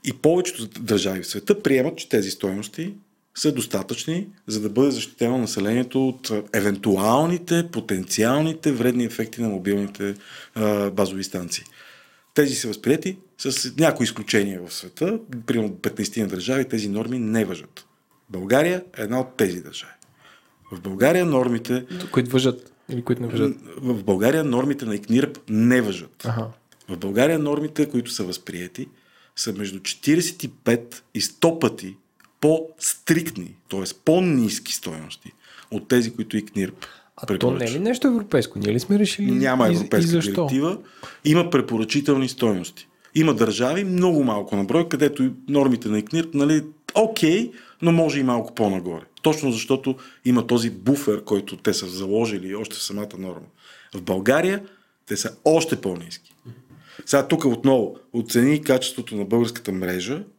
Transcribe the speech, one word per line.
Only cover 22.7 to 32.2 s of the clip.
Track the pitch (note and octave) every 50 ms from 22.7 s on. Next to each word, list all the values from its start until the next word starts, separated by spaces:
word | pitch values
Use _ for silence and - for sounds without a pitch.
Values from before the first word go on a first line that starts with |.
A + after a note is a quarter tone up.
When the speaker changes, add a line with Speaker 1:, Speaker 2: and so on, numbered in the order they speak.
| _ _ _ -
Speaker 2:
или | D3+ B2
които | A#2+ - B2 A#2
не | A#2 A#2+
важат? | - C#3 C#3 C#3+ C3 - - - - -
Speaker 1:
В | C#3 B2+ B2 G#2+ F#2+
България | G#2 G2 F#2+ G#2 A#2+ C#3+ D#3+ D#3+
нормите | D3 A#2+ B2 C3 C#3+ C#3+ C#3 C3
на | A2+ G#2
икнирп | G#2 G#2 - A2+ B2+ C#3 D3 D3 - - -
не | A2 G#2+ A2+ A#2+ B2+ B2+
важат. | A#2 G#2 F#2+ E2+ E2+ - _ _ -
Speaker 2:
Аха. | A#2 A#2 A2+ A2 A2+ A#2 _ _ _ _ _ _ -
Speaker 1:
В | F#2 F2
България | - G2 G2 A2 B2+ D#3 E3 D#3
нормите, | D3+ D3 D3 D3 D3+ D3+ D#3 - D3+ C#3
които | - B2 A#2+ -
са | - - G#2+
възприети, | F2+ F2+ - - - F2 F2 F2 F2 _ - C3 - - _ _ _ _ _ _ _ _
са | - - A#2 G#2
между | G2 G#2 G2 F#2+ F#2+
четиридесет | F2+ - - - - C#3 D3 E3 F3 E3+ - - -
и | A#2+
пет | - _ _ - A#2 A#2+ A#2 - - - _ _ _
и | A2+
сто | - - - _ - E3 E3 E3
пъти | - A2+ - - - F#2+ G2 - _ _ _ _